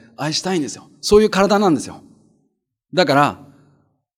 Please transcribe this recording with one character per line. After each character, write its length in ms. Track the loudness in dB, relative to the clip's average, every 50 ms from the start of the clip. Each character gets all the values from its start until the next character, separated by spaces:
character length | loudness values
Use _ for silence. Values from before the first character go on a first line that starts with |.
| -20 _ _
愛 160 | -10 -8 -6 -6
し 80 | -6
た 120 | -4 -4 -4
い 60 | -4
ん 20 |
で 80 | -4 -6
す 60 | -8
よ。 140 | -14 -18 -20 _ _
そ 180 | -2 2 4 4
う 40 | 4
い 20 |
う 40 | 4
体 280 | 2 0 0 2 2
な 120 | 2 2 2
ん 60 | 0
で 40 | 0
す 80 | -2
よ。 140 | -6 -14 -18 -20 -20 _ _ _ _ _ _ _ _ _ _ _ _ _ _ _ _ -2
だ 120 | -2 0
か 100 | 2 2
ら、 300 | 2 2 0 -2 -6 -14 -20 -20 _ _ _ _ _ _ _ _ _ _ _ _